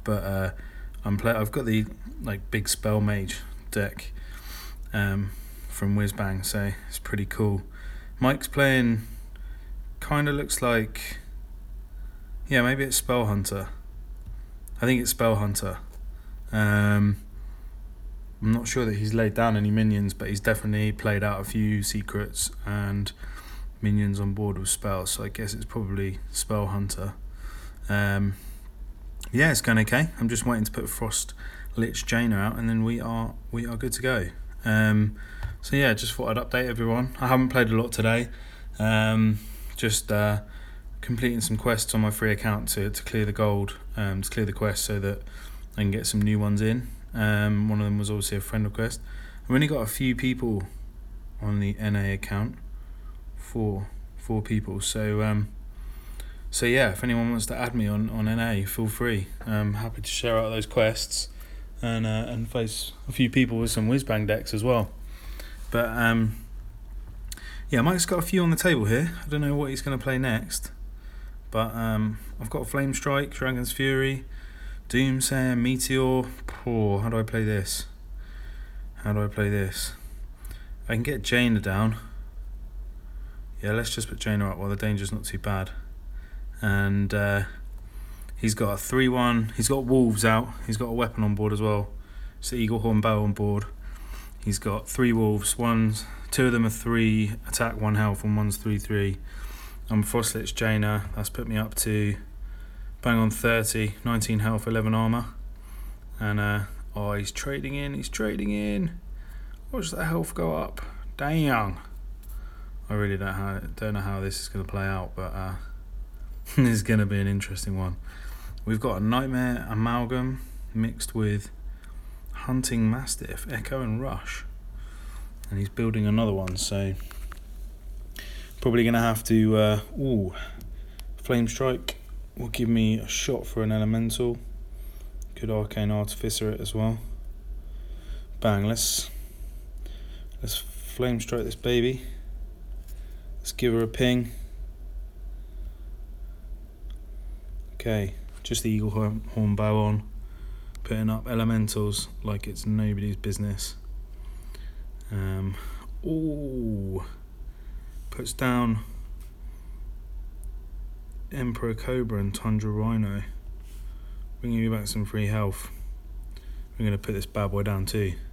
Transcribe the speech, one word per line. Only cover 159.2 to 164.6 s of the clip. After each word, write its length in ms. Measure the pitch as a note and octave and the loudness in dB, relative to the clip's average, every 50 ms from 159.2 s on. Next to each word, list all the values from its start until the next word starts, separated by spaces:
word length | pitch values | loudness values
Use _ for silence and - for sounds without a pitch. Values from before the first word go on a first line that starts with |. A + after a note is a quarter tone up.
| - - - - - - - - - - - - - - - - - - - - - - - - - - - - - - - - - - - - - - - - - - | -12 -14 -14 -12 -12 -12 -12 -12 -12 -12 -12 -10 -10 -10 -10 -12 -10 -10 -10 -8 -8 -10 -10 -10 -10 -8 -8 -8 -10 -10 -10 -8 -8 -8 -10 -10 -12 -12 -10 -10 -10 -8
Emperor 420 | - C#3+ B2+ B2 A#2 A2+ - A#2 A2+ | -4 -2 -2 -2 -2 -2 -2 -2 -2
Cobra 460 | A2 - - B2+ B2+ B2 A2+ A2 G2+ | -2 -2 -2 0 0 0 0 0 0
and 160 | G2+ G2 G2 | 0 0 -2
Tundra 360 | - - A2+ A2 G#2+ G#2+ G#2+ | -2 0 2 2 2 2 2
Rhino. 500 | G#2 G#2+ G#2+ A2+ A#2 A2 G#2+ G2+ G2+ G2+ G2+ - - - - - - - - - - - - - - - - - - - - - - - | 0 2 2 2 4 2 2 2 0 -2 -4 -4 -8 -8 -8 -10 -10 -10 -12 -12 -12 -10 -10 -10 -10 -10 -10 -10 -10 -10 -8 -10 -10 -6
Bringing 180 | - A#2+ A#2 | -2 0 2
you 120 | A2+ | 4